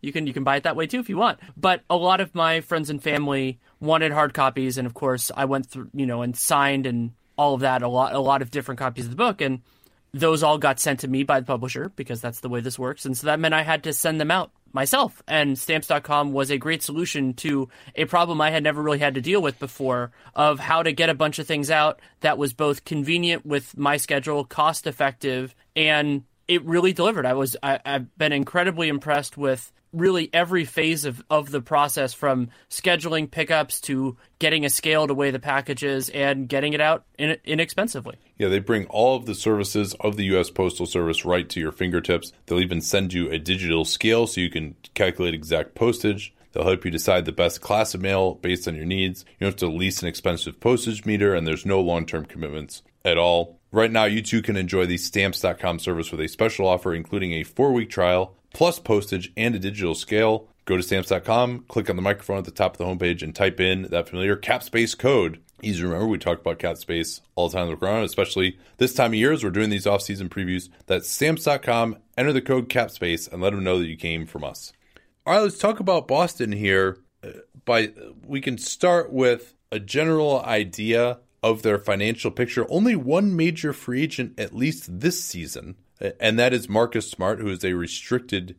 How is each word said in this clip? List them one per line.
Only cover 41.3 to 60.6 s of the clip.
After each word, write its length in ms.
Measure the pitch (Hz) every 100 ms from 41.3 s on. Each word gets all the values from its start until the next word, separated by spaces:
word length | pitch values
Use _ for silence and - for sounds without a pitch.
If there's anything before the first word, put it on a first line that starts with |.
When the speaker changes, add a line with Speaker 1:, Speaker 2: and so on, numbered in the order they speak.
| 90 -
Speaker 2:
to 100 | 87
your 140 | 78
fingertips. 580 | - 92 87 85 85 - - -
They'll 160 | 90
even 180 | 92 85
send 320 | 80 101 92
you 180 | 90 85
a 80 | 80
digital 460 | 82 92 87 82
scale 440 | 80 - 110 113 113
so 120 | -
you 100 | 87
can 260 | 80 76 - -
calculate 400 | - 95 87 87
exact 420 | 80 80 80 - -
postage. 580 | 117 120 110 101 - _ _
They'll 100 | -
help 220 | 87 92 90
you 60 |
decide 340 | 82 - 90 78
the 80 |
best 260 | - 87 -
class 340 | - 104 110
of 60 | 90
mail 360 | 98 98 92 -
based 340 | 90 90 90
on 80 | 78
your 80 | 82
needs. 400 | 95 95 90 -
You 120 | -
don't 80 | 98
have 80 | 95
to 100 | 87
lease 340 | 82 95 -
an 60 | 85
expensive 540 | - 95 85 - -
postage 440 | 120 120 117 104 107
meter, 300 | 104 101 90
and 100 | 80
there's 200 | 80 95
no 160 | 98
long-term 460 | 87 85 82 82 76
commitments 540 | 80 76 76 71 - _ _
at 140 | 92 85
all. 420 | 87 85 85 - _
Right 180 | 107 113
now, 140 | 113 107
you 160 | 107
too 200 | - 113
can 140 | 107 98
enjoy 300 | 90 95 90
the 120 | 90
stamps 440 | - 101 98 -
dot 180 | 92 85
com 200 | 90 85
service 320 | 95 85 80
with 100 | 80
a 60 | 80
special 380 | - 110 - 95
offer, 280 | 90 92
including 400 | 85 82 101 92
a 100 | 82
four-week 460 | 80 - 139 123 110
trial, 460 | - 90 90 92 - _
plus 260 | - 170 -
postage 520 | - 104 98 95 92 -
and 180 | 117 104
a 40 |
digital 360 | 98 104 87 80
scale. 540 | - 107 113 110 - _